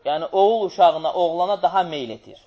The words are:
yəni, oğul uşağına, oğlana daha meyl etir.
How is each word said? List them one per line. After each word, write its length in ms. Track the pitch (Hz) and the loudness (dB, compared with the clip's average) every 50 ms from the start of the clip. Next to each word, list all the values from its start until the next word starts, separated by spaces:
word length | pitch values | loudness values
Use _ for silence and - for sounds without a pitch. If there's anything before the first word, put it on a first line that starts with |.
| - | -6
yəni, 240 | 139 147 156 165 - - | -6 -6 -4 -4 -2 0
oğul 340 | 190 196 208 233 226 202 | 2 2 4 2 0 -2
uşağına, 460 | 175 - - 180 170 156 160 160 156 - | -4 2 4 4 4 4 2 -2 -4 -2
oğlana 500 | 180 175 165 165 175 180 180 202 - 180 | 0 -2 -2 -2 -2 -2 -2 -2 0 -2
daha 200 | 175 180 196 180 | 0 0 0 -2
meyl 280 | 170 156 147 127 113 | -2 -4 -8 -8 -8
etir. 300 | 107 - _ - - - _ | -12 -14 _ -20 -20 -20 _